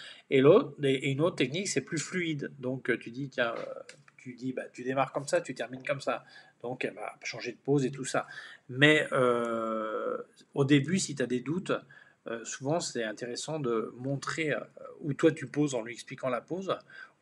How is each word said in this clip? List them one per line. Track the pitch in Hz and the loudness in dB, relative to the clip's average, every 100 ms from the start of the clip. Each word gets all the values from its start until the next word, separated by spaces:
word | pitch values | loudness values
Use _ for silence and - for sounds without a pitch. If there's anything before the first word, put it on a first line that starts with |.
| - - - | -16 -16 2
Et | 139 | 8
l'autre, | 135 202 143 - | 10 10 8 0
et, | 143 | 0
et | 135 151 | 2 0
une | 135 | 2
autre | 165 180 | 2 2
technique, | 131 156 202 | 0 0 -2
c'est | - | -2
plus | - 165 | -2 -4
fluide. | - 185 170 151 90 143 | -4 -2 -2 -2 -6 -6
Donc, | 127 131 120 | -6 -4 -2
euh, | 117 | -2
tu | - | -4
dis, | 117 139 | -10 -6
tiens, | 127 117 117 | -2 0 -2
euh, | - - - - - - | -8 -10 -14 -20 -20 -20
tu | 127 | -18
dis, | 123 131 | -8 -6
bah, | 123 - | -6 -8
tu | - | -6
démarres | 123 131 131 | -2 0 0
comme | 156 143 | -2 -2
ça, | 175 | -2
tu | 160 131 | -2 -6
termines | 120 127 | -8 -8
comme | 131 143 | -6 -4
ça. | 139 117 - - - _ | -2 -4 -6 -20 -20 _
Donc, | 117 127 | -8 -6
elle | 123 95 | -6 -6
va | 104 - | -10 -10
changer | - 120 113 | -12 -8 -8
de | 113 | -6
pause | - 143 127 | 2 2 2
et | |
tout | 139 | -2
ça. | 131 123 - - - - - | -4 -2 -4 -8 -16 -18 -8
Mais, | 127 147 151 147 | 6 8 8 6
euh, | 143 127 120 117 113 113 110 110 107 110 113 - - - | 4 4 4 2 -2 -2 -2 -2 -4 -4 -4 -8 -20 -6
au | - 135 | 0 4
début, | 147 135 185 | 4 4 0
si | - 143 | 0 -2
t'as | 120 | -2
des | 123 | -2
doutes, | 120 175 190 117 - - - _ - | -2 -4 -2 -4 -6 -20 -20 _ -10
euh, | 117 | -10
souvent, | 113 - 131 151 | -8 -6 -2 -2
c'est | 139 123 110 | -2 -4 -6
intéressant | 107 120 120 - 156 | -6 -8 -8 -6 -4
de | 131 113 110 117 | -2 -2 -2 -6
montrer, | 131 139 - - 156 | -6 -4 -4 -4 -2
euh, | 120 - - - - | -2 -6 -14 -18 -8
où | 160 | -6
toi | 139 165 | 4 4
tu | 156 127 | 4 0
poses | 143 147 127 | 0 0 0
en | |
lui | 113 | -6
expliquant | 117 - - 131 | -10 -12 -6 -2
la | 120 | -2
pose, | - 170 190 135 - - - _ | -4 -6 -4 -4 -6 -20 -20 _